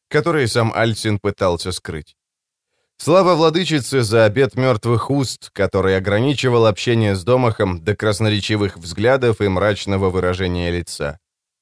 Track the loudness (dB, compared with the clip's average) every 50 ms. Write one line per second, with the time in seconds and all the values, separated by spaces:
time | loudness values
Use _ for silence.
0 | _ _ -2 -2 0 0 0 0 0 0 0 0 0 0 0 0 0 0 -2 -2
1 | -4 -4 -4 -2 -2 -4 -4 0 0 0 0 -2 -4 -8 -8 -8 -10 -10 -10 -12
2 | -12 -14 _ _ _ _ _ _ _ _ _ _ _ _ _ _ _ _ _ -8
3 | -2 2 2 4 4 4 4 4 2 2 2 0 0 0 -2 -2 -2 -2 0 0
4 | 0 2 4 4 4 4 4 2 0 0 0 0 0 0 0 0 0 0 -2 0
5 | 0 -2 -2 -2 -2 -2 -6 -10 -16 -14 _ -2 -2 0 0 0 2 2 2 0
6 | 0 0 0 0 2 0 0 0 0 0 2 4 4 2 2 0 -2 0 2 2
7 | 2 2 0 0 0 0 2 2 2 0 0 0 0 -2 -2 -2 -4 -4 -4 -2
8 | 0 -2 0 0 0 0 0 -2 -2 -2 -2 -2 -2 -2 -4 -8 -14 -12 -6 -2
9 | 2 2 2 4 2 0 0 2 0 0 0 2 0 0 0 -2 -4 -4 -2 0
10 | 0 0 0 0 0 -2 -2 -2 -2 -4 -2 -2 -2 -2 -4 -4 -6 -8 -8 -8
11 | -8 -8 -8 -10 _ _ _ _ _ _ _ _